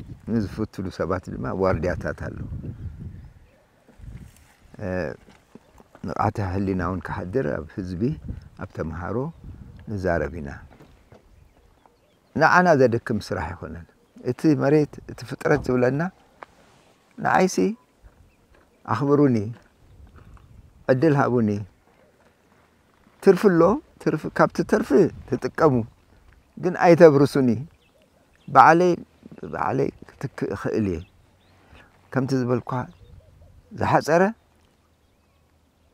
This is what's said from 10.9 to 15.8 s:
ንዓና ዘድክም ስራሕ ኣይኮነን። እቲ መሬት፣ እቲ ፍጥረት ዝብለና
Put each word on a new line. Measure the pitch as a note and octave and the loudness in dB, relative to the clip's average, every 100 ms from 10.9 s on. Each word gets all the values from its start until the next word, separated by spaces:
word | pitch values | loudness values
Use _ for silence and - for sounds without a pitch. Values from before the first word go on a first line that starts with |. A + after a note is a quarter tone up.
| _ _ - _ _ _ _ _ _ _ _ _ _ _ - | _ _ -20 _ _ _ _ _ _ _ _ _ _ _ 0
ንዓና | D#3 F3+ F3+ | 4 6 6
ዘድክም | C#3+ B2+ A2+ - G#2+ | 6 4 2 -4 -6
ስራሕ | - F#2+ E2 | -6 -8 -6
ኣይኮነን። | F2 D2+ E2 E2 _ _ - | -10 -12 -14 -18 _ _ -10
እቲ | B2 B2 D#3+ C3+ | -8 -2 0 2
መሬት፣ | C3+ D3+ D3 - | 2 2 0 -6
እቲ | - - | -18 -16
ፍጥረት | - - D#3+ D3 | -14 -6 0 0
ዝብለና | - B2+ | 2 2